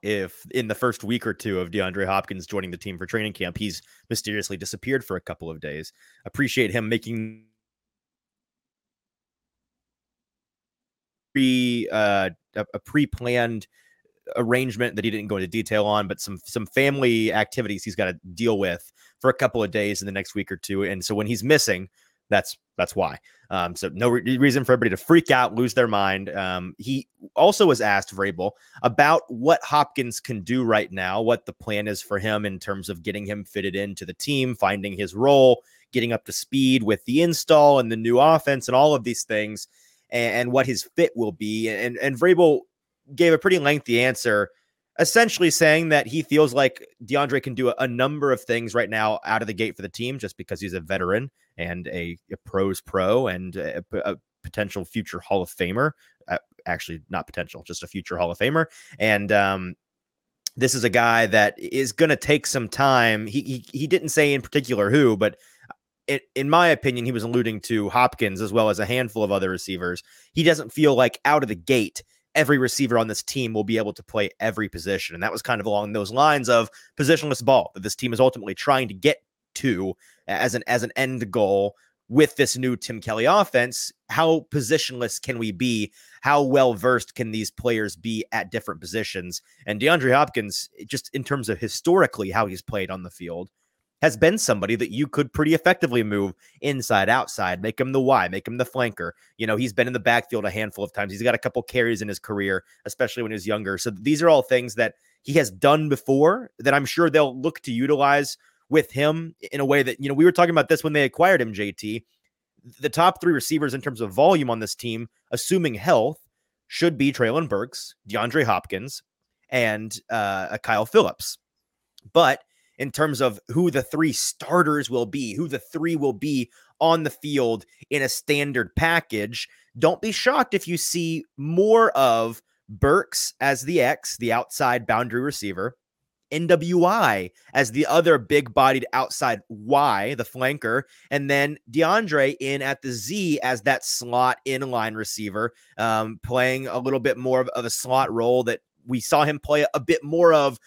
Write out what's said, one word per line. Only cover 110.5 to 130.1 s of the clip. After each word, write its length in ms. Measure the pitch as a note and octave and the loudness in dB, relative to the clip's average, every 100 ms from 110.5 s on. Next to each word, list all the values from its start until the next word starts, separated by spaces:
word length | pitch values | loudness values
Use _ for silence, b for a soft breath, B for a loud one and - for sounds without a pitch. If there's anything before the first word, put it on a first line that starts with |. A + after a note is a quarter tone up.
| D#3+ C3+ | 4 2
this 160 | D#3+ | 2
when 100 | D#3 | 2
they 100 | D3+ | 2
acquired 360 | C3+ - F3+ F3 | 0 4 4 4
him, 140 | A2+ | 2
J 180 | G2+ G2+ | -4 -6
T. 320 | - G#2+ A2+ - _ _ _ _ _ A#2+ - | -6 -8 -8 -12 _ _ _ _ _ -20 -8
The 100 | C#3+ | -4
top 320 | E3 F3+ F#3 | 2 2 2
three 120 | F3 | 2
receivers 420 | C#3+ - D#3 C#3+ C3 | 0 0 -2 -2 -4
in 60 | |
terms 200 | D3 A#2 | -6 -6
of 100 | G#2 | -2
volume 380 | F#2+ E3 F3 B2+ | 4 6 4 2
on 80 | A2+ | -2
this 160 | G#2+ | -6
team, 360 | - A#2+ A2+ A#2 _ _ | -8 -8 -8 -10 _ _
assuming 460 | B2 - F#3+ D#3+ G#2+ | -6 0 0 0 -2
health, 420 | D3 C3 B2+ D#3 _ _ _ _ _ | 2 4 2 -4 _ _ _ _ _
should 300 | - E3+ C3+ | 0 0 2
be 160 | C#3 | 0
Treylon 340 | C3 A2+ D3 D#3+ | 2 0 0 -2
Burks, 460 | G2+ B2 - - - G2 | -4 -4 -10 -16 -20 -8
DeAndre 360 | G#2 A#2 D3+ A2+ | -4 0 2 2
Hopkins, 580 | F2+ - F#2+ C3+ - - _ _ _ _ | 0 -2 -8 -8 -14 -18 _ _ _ _
and, 460 | B2+ A2+ G#2+ A2 - - | -2 0 -2 -8 -12 -6
uh, 480 | A2+ G2+ F#2+ F#2 G#2+ | -4 -2 -4 -6 -6
Kyle 300 | - G#2+ A2+ | -2 -2 2
Phillips. 500 | A3 F#2+ - - - _ _ _ _ _ _ - | 4 4 0 -12 -12 _ _ _ _ _ _ 0
But 280 | E3 C#3+ - _ _ _ - | 4 4 2 _ _ _ -10
in 140 | C3+ | -8
terms 300 | - D#3 B2 | -2 -2 0
of 180 | B2+ G2+ - | -2 -2 -4
who 200 | C3 F3 | 0 2
the 140 | C3+ | 0
three 300 | B2+ D3+ D#3+ | -2 -2 -2
starters 760 | - - - - F3 D3+ D3 B2 | -2 -6 -8 0 2 2 0 -2
will 160 | B2 A2+ | -2 -2
be, 300 | C#3 A#2 G2+ | -4 -6 -6
who 120 | E3 | -6
the 120 | C3 | -8
three 360 | - D#3 E3 D#3+ | -8 -6 -4 -2
will 180 | C#3 | -2
be 360 | G#2+ D3+ C3+ A#2 b b - | -2 -2 -2 -4 b b 0
on 240 | D#3+ E3 | 2 2
the 80 | D3+ | 0
field 520 | - D3+ C#3 A#2+ A2 - b - | -8 -4 0 0 -2 -8 b -6
in 100 | C#3+ | -2
a 80 | C3+ | -2
standard 640 | - - C#3+ C#3+ B2+ G#2 - | -4 -2 -2 0 -2 -4 0
package, 720 | E3 E3 - G#2+ G#2 A#2+ - b b A#2+ | 0 0 -2 -4 -6 -8 -12 b b 0
don't 240 | D#3 - | 0 2
be 100 | - | -4